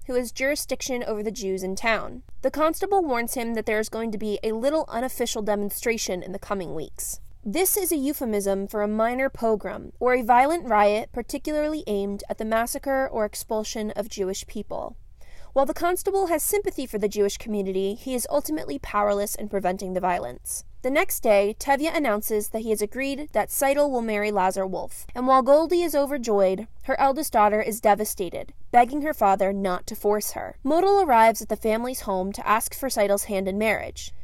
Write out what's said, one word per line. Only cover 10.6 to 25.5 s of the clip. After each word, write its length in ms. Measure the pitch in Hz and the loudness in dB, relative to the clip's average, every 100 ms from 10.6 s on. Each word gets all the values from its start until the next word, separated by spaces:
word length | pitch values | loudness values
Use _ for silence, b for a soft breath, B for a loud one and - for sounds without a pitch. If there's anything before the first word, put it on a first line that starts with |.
| - | 2
riot 440 | 208 208 208 240 | 6 6 4 -2
particularly 720 | 247 - 285 - 302 302 311 - | -8 -6 -6 -2 -2 -2 -2 -4
aimed 360 | 202 202 202 - | -2 -2 -6 -8
at 80 | 202 | -8
the 80 | 220 | 0
massacre 600 | 226 233 - 277 269 269 | 0 0 -4 -2 0 0
or 200 | 233 208 | -2 -4
expulsion 680 | - - 220 220 226 214 | -4 -6 -4 -4 -6 -6
of 160 | - 208 | -6 -8
Jewish 400 | - 185 196 - | -4 -4 -4 -8
people. 480 | 214 - - - - - - b b b | -10 -8 -8 -10 -12 -18 -18 b b b
While 140 | 269 269 | 0 0
the 80 | |
constable 540 | 311 349 359 403 392 359 | 0 0 0 0 0 2
has 140 | 311 | 0
sympathy 460 | - 415 403 - 262 | 0 0 -2 -4 -6
for 100 | 214 | -2
the 120 | 208 | -2
Jewish 280 | 208 202 - | 2 0 0
community, 580 | - 208 190 190 196 214 | -4 -2 -2 -2 -2 -4
he 200 | 262 254 | -4 -4
is 100 | - | 0
ultimately 500 | 294 294 311 - 285 | -2 0 -4 -4 -8
powerless 560 | - 208 208 202 202 - | -4 0 2 2 -2 -4
in 140 | 208 | -4
preventing 440 | 196 180 185 185 | -2 -2 -2 -4
the 60 | 180 | -2
violence. 640 | 180 175 123 - - - - - | 0 0 -4 -10 -10 -12 -12 -6
The 80 | 254 | 0
next 320 | 285 381 - | 0 0 0
day, 340 | 233 202 202 220 | 4 6 4 -2
Tevye 360 | - 277 311 320 | 0 2 2 0
announces 540 | 277 208 - 214 208 | 0 0 0 -2 -2
that 140 | 220 | -6
he 80 | 226 | -2
has 100 | 208 | -2
agreed 480 | 208 247 269 277 302 | -2 -4 -4 -4 -2
that 180 | 220 190 | -2 -2
Seidel 380 | - 269 277 294 | 0 2 4 2
will 120 | 254 | 2
marry 300 | 226 208 208 | 0 0 0
Lazar 340 | 202 185 190 190 | 2 2 0 -2
Wolf, 400 | 175 - - - | -4 -6 -10 -10
and 140 | 247 254 | -2 4
while 160 | 262 | 6
Goldie 400 | 247 | 8